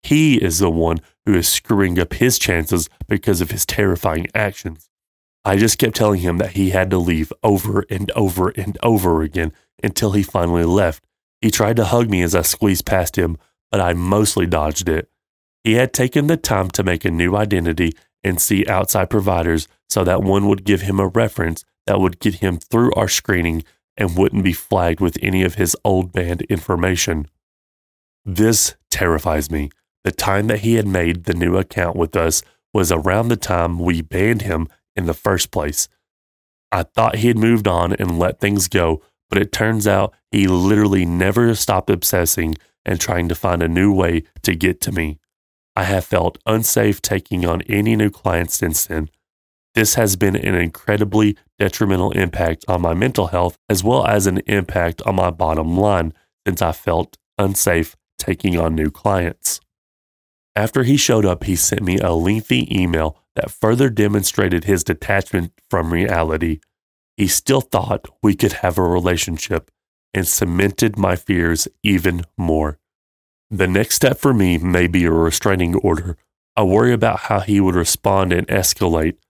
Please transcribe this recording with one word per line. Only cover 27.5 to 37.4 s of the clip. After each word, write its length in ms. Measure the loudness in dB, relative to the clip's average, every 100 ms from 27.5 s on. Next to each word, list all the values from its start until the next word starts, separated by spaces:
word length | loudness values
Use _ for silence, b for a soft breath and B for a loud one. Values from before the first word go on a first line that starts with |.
| _ _ _ _ _ _ _ -10
This 500 | 0 2 2 -2 -6 _
terrifies 580 | -2 0 0 0 -2 -2
me. 200 | -4 -6 _ _ _
The 80 | -8
time 360 | -4 -2 -2 0
that 120 | -2
he 160 | 0 0
had 100 | 0
made 380 | 0 0 -2
the 100 | -4
new 240 | -2 0 0
account 380 | -2 -4 -4 -2
with 200 | -2 0
us 280 | 0 -2 b b _
was 180 | -2 0
around 380 | 0 0 0 0
the 80 | -2
time 420 | -2 -2 -2 -2
we 220 | -2 -2
banned 420 | -4 -2 0 0
him 240 | -2 -4 -4 b _ -6
in 80 | -4
the 60 | -2
first 340 | 0 0 -2
place. 380 | -4 -4 -4 -8 _ _ _ _ _ _ _ _
I 120 | -4
thought 320 | -2 0 0 2
he 120 | 2
had 80 |
moved 300 | 2